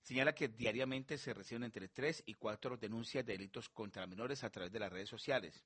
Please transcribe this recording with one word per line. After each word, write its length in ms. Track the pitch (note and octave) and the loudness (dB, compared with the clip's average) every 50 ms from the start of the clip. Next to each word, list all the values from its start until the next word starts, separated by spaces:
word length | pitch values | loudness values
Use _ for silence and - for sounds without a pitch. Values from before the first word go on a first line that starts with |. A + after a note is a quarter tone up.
Señala 340 | _ - B2 B2+ C3+ D3+ D3 | _ 0 4 6 6 6 6
que 140 | - D#3+ C3 | 6 2 0
diariamente 680 | A2 A2 A#2 A2+ G#2+ A#2+ C3 B2+ C3+ C3 C3+ - D#3 | 2 2 2 4 4 4 4 2 2 -2 0 -2 -4
se 160 | C3+ - C3+ A2+ | -2 -2 -2 -4
reciben 300 | G2+ G2 - A#2 A#2 B2 | -4 -4 -4 -4 -2 -2
entre 240 | A#2 A2 G#2 F#2+ | -2 -4 -4 -6
tres 380 | F#2+ _ - B2+ D3+ E3 - - | -6 _ 0 2 2 0 0 -6
y 80 | - A2 | -10 -10
cuatro 420 | _ - A2 G#2+ - - C3+ B2+ | _ -2 -2 -2 0 -2 -4 -2
denuncias 480 | A2+ A2+ G#2 A2 A2+ A#2 - - C#3 B2+ | -2 -2 -2 -2 -2 -2 0 0 0 2
de 100 | A2+ G2+ | 2 -2
delitos 340 | F#2 G2 F#2+ - B2 A2+ - | -4 -4 -6 -6 -8 -8 -8
contra 400 | _ - A2 G#2 - G2+ F#2 F#2 | _ -6 -6 -6 -4 -4 -6 -4
menores 340 | F#2 F#2+ A2+ B2+ C#3 C3+ - | -4 -4 -2 -2 -2 0 -2
a 80 | A2 | -4
través 220 | - G#2 F#2 F2+ G2 | -2 -2 -4 -2 0
de 80 | F#2 | -2
las 100 | G2+ F#2+ | -2 0
redes 180 | F#2 F#2 G2 A2 | -2 -4 -6 -6
sociales. 540 | - A2 - - C3+ B2+ F#2+ D#2+ - - - | -6 -6 0 2 2 2 2 0 -10 -14 -20